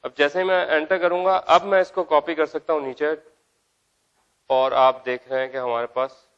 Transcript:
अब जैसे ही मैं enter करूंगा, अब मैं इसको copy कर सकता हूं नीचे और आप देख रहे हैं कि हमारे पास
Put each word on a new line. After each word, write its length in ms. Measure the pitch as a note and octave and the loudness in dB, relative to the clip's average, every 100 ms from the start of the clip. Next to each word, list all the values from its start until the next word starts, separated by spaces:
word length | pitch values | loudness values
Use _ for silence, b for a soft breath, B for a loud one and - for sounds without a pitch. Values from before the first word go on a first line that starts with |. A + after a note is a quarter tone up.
अब 100 | C3 B2 | -14 0
जैसे 200 | C#3+ F#3 | 0 0
ही 60 | |
मैं 220 | F#3 F#3 E3+ | 0 0 0
enter 300 | D#3 D#3 F#3 | -2 0 -2
करूंगा, 380 | F3 F3+ F#3 F#3+ | 0 0 0 -2
अब 280 | - E3+ | 4 2
मैं 160 | G3 F#3+ | 4 0
इसको 200 | F3+ - E3+ | 0 -4 0
copy 280 | D3+ D3+ | 0 0
कर 120 | D#3+ D3+ | -4 -4
सकता 240 | D#3 - | -4 -4
हूं 80 | D#3 | -4
नीचे 340 | C3+ A#2+ D3+ D#3 _ _ _ _ _ _ _ _ _ _ _ _ _ | -4 -4 -4 -4 _ _ _ _ _ _ _ _ _ _ _ _ _
और 220 | C3 C3 | 0 2
आप 280 | B2 C3 C3 | 4 4 2
देख 240 | - B2+ B2+ | -6 -6 -4
रहे 100 | C3 | -6
हैं 100 | C3 | -4
कि 60 | C3 | -6
हमारे 280 | B2 A#2 A#2 | -4 -4 -4
पास 380 | B2+ C3 - _ | -4 -6 -8 _